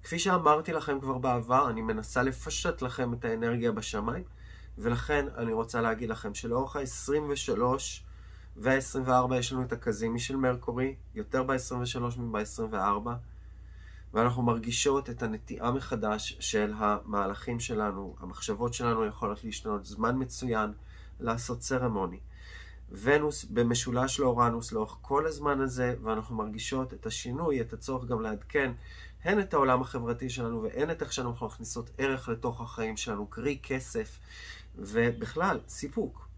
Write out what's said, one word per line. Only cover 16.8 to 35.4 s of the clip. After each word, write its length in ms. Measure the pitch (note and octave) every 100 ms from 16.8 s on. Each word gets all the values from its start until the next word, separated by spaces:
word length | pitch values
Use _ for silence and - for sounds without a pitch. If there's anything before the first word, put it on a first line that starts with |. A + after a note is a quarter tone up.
| G#2 G#2 - G#2 G2 G2+ - A#2+
שלנו, 560 | - A2 G#2+ G2 G2 -
המחשבות 540 | F2+ - - G#2 A#2+
שלנו 300 | A#2 A#2+ A2+
יכולות 400 | G#2+ A2 G#2+ G#2
להשתנות, 400 | A2+ G#2 A2 G#2
זמן 300 | F#2 G#2 A#2 C3
מצוין 540 | B2+ - B2+ A2 G#2+ G#2+ - - - -
לעשות 380 | A#2+ A#2 A#2+ A#2+
צרמוני. 600 | - C3 B2 G#2 F2+ F#2 - - - - - - -
ונוס 520 | G2 A2+ D3 D3+ D3
במשולש 760 | - A2+ A#2 A#2+ - A#2+ - -
לאורנוס 520 | C3 A#2+ A#2+ A#2 A2+
לאורך 240 | A2+ G#2+ -
כל 260 | - C#3 D#3+
הזמן 340 | D3 D3 C#3
הזה, 340 | C3+ B2 B2 B2
ואנחנו 340 | A2 A2 A2 A2+
מרגישות 580 | G#2+ A2 - C3 C3
את 120 | - A2
השינוי, 540 | - B2 C3+ E3 C3+
את 120 | A2+
הצורך 320 | A2+ - C3
גם 160 | A#2+ A#2
לעדכן 520 | A2 G#2+ - D3 C3 A#2+ - - - -
הן 160 | F3 G#3
את 140 | G3
העולם 280 | D3+ C3 B2+
החברתי 480 | B2+ B2+ A#2 A#2+ B2+
שלנו 320 | B2 A#2 A#2
והן 280 | A2 B2 D#3
את 120 | D#3+
איך 100 | -
שאנחנו 340 | - B2 A#2+ A2
מכניסות 440 | - A#2 A#2+ A#2 -
ערך 300 | C3+ C3 B2
לתוך 320 | A#2 B2 A#2+
החיים 360 | A#2 - A2 A2
שלנו, 300 | - G#2 G#2
קרי 320 | - B2+ C#3
כסף, 560 | - C3 - A#2 G#2+ - - - - - - -
ובכלל, 840 | G2+ A2 A#2+ A2+ A2 D#3